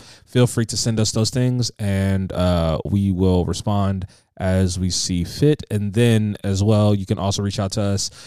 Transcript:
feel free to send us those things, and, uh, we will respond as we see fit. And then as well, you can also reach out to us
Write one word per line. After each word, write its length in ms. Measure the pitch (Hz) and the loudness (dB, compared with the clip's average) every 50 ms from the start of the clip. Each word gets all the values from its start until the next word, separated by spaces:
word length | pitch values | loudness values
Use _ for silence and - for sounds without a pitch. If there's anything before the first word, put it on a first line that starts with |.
| - - - - _ | -8 -18 -20 -20 _
feel 220 | _ - 123 123 | _ 2 2 2
free 180 | 120 - 123 113 | 2 2 0 -2
to 100 | - 113 | -2 -2
send 220 | - - 120 113 110 | -4 -2 -2 0 0
us 120 | 110 - | 0 0
those 180 | - 113 110 - | 0 0 0 0
things, 400 | - 127 127 127 123 123 117 - - | 0 0 0 0 0 0 -2 -4 -4
and, 540 | - 107 101 98 95 98 98 98 95 95 90 - | -4 -2 -2 0 2 2 2 0 0 -2 -4 -2
uh, 460 | - 90 90 87 82 82 80 78 - - | 0 2 2 2 2 2 0 0 -2 -2
we 260 | - 101 101 101 98 | -2 0 0 0 0
will 340 | 92 87 95 92 92 90 85 | 2 2 2 4 4 2 2
respond 640 | - - - - 107 104 101 98 98 98 95 90 - - _ _ _ _ | 0 -4 -4 -4 -2 -2 0 0 -2 -2 -4 -8 -10 -14 _ _ _ _
as 420 | - 95 92 92 95 95 90 90 87 | -6 -2 0 2 2 2 0 0 -2
we 100 | 92 90 | -4 -2
see 340 | 87 - - - 92 87 85 | -2 -4 -4 -2 -2 -2 -2
fit. 380 | - - - 143 151 151 - - - | -4 -2 0 2 2 2 0 -2 -4
And 240 | 107 101 104 101 92 | -4 -4 -4 -2 0
then 420 | 117 120 117 113 107 107 104 101 - - | 2 4 4 4 2 2 0 -4 -4 -4
as 200 | 101 98 95 101 | -2 0 2 2
well, 320 | 110 107 104 104 104 104 | 4 4 4 4 4 2
you 100 | 101 92 | 2 0
can 140 | - 107 - | -2 -4 -2
also 240 | 92 101 - - 101 | -2 -2 -2 -2 -2
reach 160 | 101 - - | -4 -2 -4
out 120 | 98 95 - | -4 -4 -2
to 80 | 110 101 | -2 -2
us 260 | 101 98 95 - - - - - | 0 -2 -2 -4 -6 -10 -14 -20